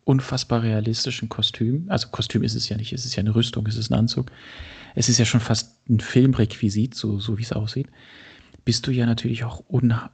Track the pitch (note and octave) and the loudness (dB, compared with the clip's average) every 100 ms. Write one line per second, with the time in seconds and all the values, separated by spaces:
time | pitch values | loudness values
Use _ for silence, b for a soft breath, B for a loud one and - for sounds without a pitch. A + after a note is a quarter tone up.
0 | - C3+ - C3 - A#2 A2+ A2 A2 A2 | 2 2 2 -4 0 0 2 2 0 -2
1 | - B2 A2+ - G#2+ - A2+ C#3 F3+ D3 | -4 -6 -6 -2 -2 0 0 0 0 -2
2 | - - A2+ A2+ A#2 A2+ - A2 A2 C3 | -2 -4 -2 0 0 -2 -4 -4 -6 -8
3 | A#2+ - G#2 G#2+ A2+ A2+ G#2+ A2+ A2 A#2+ | -6 -2 0 2 2 0 -4 -2 0 2
4 | A2+ B2+ C3 B B B B B B B | 2 0 -6 B B B B B B B
5 | A2+ A#2+ A2+ B2 A2 A2+ - _ - A2 | 2 4 4 2 2 -2 -4 _ 0 0
6 | - B2 C3+ B2+ G#2 - G#2+ G2+ B2+ - | 2 4 6 6 2 0 -2 0 -2 -2
7 | A2 G2+ A2 G#2+ A2+ - A2 C3 C#3 B | -4 -4 -2 -4 -4 -4 -4 -4 -8 B
8 | B B B B B B - A#2 - B2+ | B B B B B B 0 0 0 2
9 | A#2 A#2 B2 A#2 A#2 - - B2 A#2+ A2+ | 2 2 -2 -4 -6 -10 -4 2 2 2
10 | - | -4